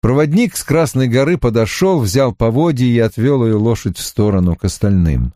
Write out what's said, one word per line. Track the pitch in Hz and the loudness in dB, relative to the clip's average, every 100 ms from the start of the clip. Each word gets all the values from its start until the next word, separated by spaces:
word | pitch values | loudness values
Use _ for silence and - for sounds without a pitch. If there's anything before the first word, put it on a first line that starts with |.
| 110 | 0
Проводник | 131 151 170 233 - | 0 2 0 0 -4
с | |
Красной | - 151 160 131 131 | -2 -2 0 -2 0
горы | 120 139 175 | 0 0 0
подошёл, | 123 113 110 - 190 175 | 0 0 -2 0 0 0
взял | 107 113 131 | 0 0 0
поводья | - 113 117 170 135 127 | 0 0 2 0 0 2
и | 120 | 2
отвёл | 113 - 123 139 | 0 0 0 2
её | 113 107 | 2 2
лошадь | 110 113 - 90 | 0 0 -4 -8
в | |
сторону | - - 104 98 90 82 | -8 -2 0 2 0 0
к | |
остальным. | 95 - 104 95 82 65 62 | -4 -2 0 2 2 0 -4